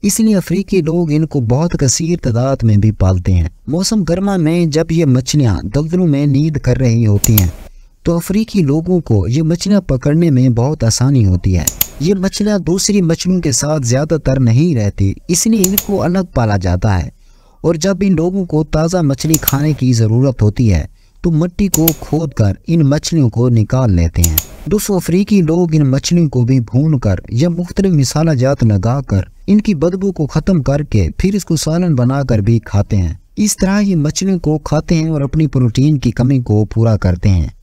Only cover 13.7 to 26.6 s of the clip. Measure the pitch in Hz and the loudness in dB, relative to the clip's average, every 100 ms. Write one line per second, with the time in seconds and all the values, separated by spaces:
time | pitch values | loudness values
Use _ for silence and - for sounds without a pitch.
13.7 | 156 123 123 151 160 - 135 123 117 170 | -2 0 0 0 -2 0 2 2 4 2
14.7 | 135 104 - 98 - - 180 226 226 185 | 2 -2 0 -2 -2 -4 -2 0 0 0
15.7 | 202 - 196 147 180 180 - 113 104 92 | -2 -2 -2 0 -2 -2 -2 0 0 0
16.7 | 87 107 95 71 - _ - _ _ 156 | 0 0 -2 -4 -10 _ -20 _ _ -2
17.7 | 165 180 196 196 170 170 196 180 151 156 | 0 -2 -2 0 0 0 -2 -2 -2 -2
18.7 | 156 165 180 151 135 156 160 - 135 147 | -2 0 0 0 -2 -2 -2 -2 -2 -2
19.7 | 143 127 120 110 113 135 123 104 - 120 | 0 0 2 2 2 0 2 0 2 2
20.7 | 85 - - _ _ 180 156 175 175 202 | 2 -2 -12 _ _ -2 0 -2 -2 -2
21.7 | 156 165 147 - 151 160 - 104 - - | 0 0 -2 -4 -4 -4 0 0 0 -2
22.7 | 165 139 147 - 165 127 117 123 117 104 | 0 2 0 -2 0 0 2 0 2 0
23.7 | 127 127 87 82 - 82 80 - - - | 0 2 2 0 0 0 -2 -8 -14 -4
24.7 | 202 - 190 170 175 202 208 160 165 180 | -4 0 -4 0 0 2 2 2 0 2
25.7 | 156 143 135 - 175 160 127 120 131 | 2 2 0 0 0 2 0 2 0